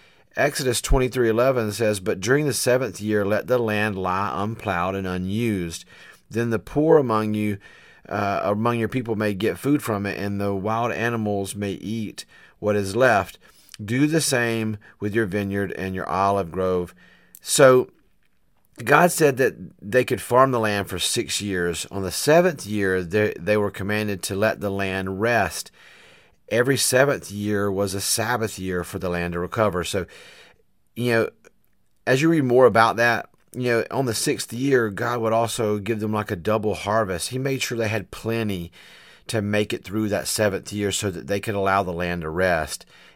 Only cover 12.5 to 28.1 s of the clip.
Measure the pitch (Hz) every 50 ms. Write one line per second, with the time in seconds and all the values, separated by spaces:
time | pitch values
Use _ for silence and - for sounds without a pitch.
12.5 | _ _ 107 104 104 104 98 95 98 117 131 123 110 98 87 - - - _ -
13.5 | _ _ _ _ - - 107 101 120 131 147 151 160 160 143 - 139 120 120 117
14.5 | 113 113 110 110 107 104 - - - _ 101 104 98 117 113 90 92 104 98 98
15.5 | 98 101 101 90 - - 92 95 95 92 - - 85 95 98 98 101 98 92 82
16.5 | 80 92 92 92 92 90 87 - - _ - _ _ _ _ _ - - - -
17.5 | - - 139 131 127 127 - - - _ _ _ _ _ _ _ _ _ _ _
18.5 | _ _ _ _ _ - 120 113 143 151 175 180 - - 156 143 127 120 131 107
19.5 | - - 92 85 - _ - 104 104 127 123 - 127 98 - - 120 127 135 135
20.5 | 127 117 110 104 104 101 95 - 95 87 - - - 120 - - - - 101 101
21.5 | 95 90 87 87 82 - - - - 98 95 90 - - - 143 151 175 175 185
22.5 | 151 - - 101 107 104 98 95 92 92 90 82 95 107 107 - - - 85 101
23.5 | 104 107 104 101 - - 95 101 104 107 107 104 101 90 - - 101 98 107 110
24.5 | - - 95 101 98 98 98 95 95 95 95 95 95 95 110 120 120 110 95 87
25.5 | - - - - - _ - - - - - - - _ _ _ _ _ _ -
26.5 | 107 117 123 139 135 131 - - 127 127 139 143 131 90 - - 98 104 104 104
27.5 | 104 101 101 101 95 98 101 95 92 98 - -